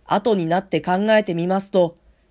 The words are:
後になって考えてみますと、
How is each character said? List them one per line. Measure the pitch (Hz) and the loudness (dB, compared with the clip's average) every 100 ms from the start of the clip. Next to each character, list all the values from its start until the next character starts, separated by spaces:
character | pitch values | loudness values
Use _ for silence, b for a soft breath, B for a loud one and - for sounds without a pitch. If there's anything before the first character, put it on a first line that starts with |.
| - | -4
後 | 190 233 202 | -2 0 0
に | 165 | 0
な | 175 | -2
っ | 190 | -2
て | 165 | -4
考 | 156 185 208 | -2 -2 2
え | 214 | 2
て | 214 | 0
み | 170 175 | -4 -2
ま | 190 | -4
す | 196 | -2
と、 | 196 170 - _ _ _ | 0 0 -2 _ _ _